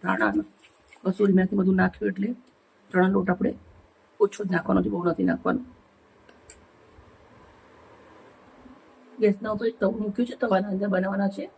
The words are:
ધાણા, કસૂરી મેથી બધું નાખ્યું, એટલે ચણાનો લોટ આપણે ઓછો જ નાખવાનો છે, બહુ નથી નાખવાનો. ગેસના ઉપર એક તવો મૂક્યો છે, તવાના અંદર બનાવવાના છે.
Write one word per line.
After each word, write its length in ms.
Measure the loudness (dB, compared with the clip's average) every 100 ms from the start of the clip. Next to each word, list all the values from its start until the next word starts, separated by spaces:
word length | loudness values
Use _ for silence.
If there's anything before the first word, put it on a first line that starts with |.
ધાણા, 280 | -2 0 2 0 -4 -14 -20 -20 -20 -6
કસૂરી 340 | -4 2 4 4
મેથી 180 | 4 2
બધું 180 | 2 2
નાખ્યું, 280 | 2 0 -6
એટલે 180 | -4 -6 -6 -14 _ _ _ _
ચણાનો 220 | 2 2
લોટ 160 | 2 0
આપણે 220 | 0 -2 -4 -16 -20 _ _ _ _
ઓછો 220 | 0 0
જ 60 | -2
નાખવાનો 320 | -2 0 0
છે, 60 | 0
બહુ 80 | -2 -2
નથી 180 | 0 0
નાખવાનો. 320 | 0 -2 -4 -6 -20 _ _ _ _ -20 -20 -12 -12 -12 -20 -20 -20 -20 -20 -20 -20 -20 -20 -20 -20 -20 -20 -20 -20 -20 -20 -20 -20 -20 -20 -20 -20 -20 0
ગેસના 340 | 2 2 -4 -2
ઉપર 120 | -2
એક 100 | 0
તવો 120 | -2
મૂક્યો 340 | -2 -6 -4 -4
છે, 60 | -2
તવાના 360 | 0 0 0
અંદર 160 | -4 -2
બનાવવાના 420 | -2 -2 -2 -2 -4
છે. 100 | -12